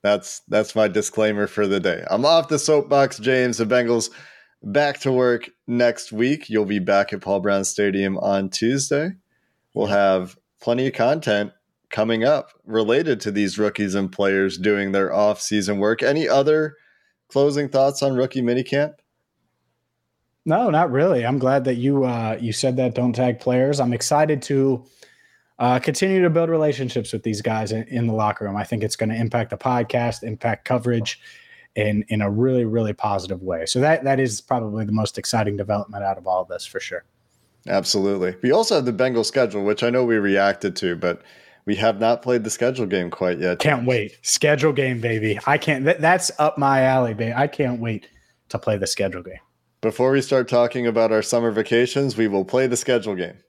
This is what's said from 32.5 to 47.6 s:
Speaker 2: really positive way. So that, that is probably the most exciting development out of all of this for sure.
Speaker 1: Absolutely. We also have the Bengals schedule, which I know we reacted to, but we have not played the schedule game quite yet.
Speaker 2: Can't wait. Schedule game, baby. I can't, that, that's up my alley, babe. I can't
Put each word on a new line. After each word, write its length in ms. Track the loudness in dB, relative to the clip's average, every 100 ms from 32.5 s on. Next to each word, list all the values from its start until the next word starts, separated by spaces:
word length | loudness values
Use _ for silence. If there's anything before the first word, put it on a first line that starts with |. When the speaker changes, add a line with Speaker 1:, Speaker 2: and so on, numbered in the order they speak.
| 2 0
Speaker 2:
really 280 | 0 -2
positive 480 | -2 -2 -2 -4 -8
way. 240 | -6 -6 -2
So 140 | 0
that, 240 | 2 2
that 160 | 2 0
is 220 | 0 -4
probably 440 | _ -4 -2 -6 -2
the 60 |
most 260 | -2 -2 -6
exciting 400 | -4 -2 -2 -4
development 460 | -4 -4 -4 -6
out 140 | -6 -4
of 100 | -2
all 140 | -2
of 60 | -4
this 180 | -10 -10
for 140 | -10
sure. 240 | -8 -12 _ _ _ _ _ _ -4
Speaker 1:
Absolutely. 680 | -2 0 0 0 0 -2 0
We 80 | 2
also 240 | 2 4 0
have 100 | 0
the 80 |
Bengals 320 | 0 0 0 0
schedule, 380 | 0 0 0
which 180 | -2 0
I 80 | 0
know 140 | 2
we 140 | 2 2
reacted 580 | 2 4 2 0 -4 -4
to, 200 | -4 -2
but 280 | -4 -4 -10 -20 -20 _ -6
we 100 | 0
have 220 | 0 2
not 220 | 0 0
played 220 | 0 -2
the 60 | -2
schedule 360 | -2 -2 -2 -2
game 240 | -2 -2
quite 300 | -2 -2 0
yet. 180 | -2 0
Speaker 2:
Can't 280 | 0 0 0
wait. 320 | 0 -2 -8
Schedule 520 | -6 0 2 2 2
game, 280 | 0 -2 -2
baby. 380 | -2 -2 -2 -2 0
I 100 | 0
can't, 280 | 0 0 2
that, 160 | 2
that's 280 | 4 4 0 0
up 200 | 0 2
my 240 | 2 4
alley, 320 | 4 4 0
babe. 200 | -2 -4 0
I 120 | -2
can't 320 | 0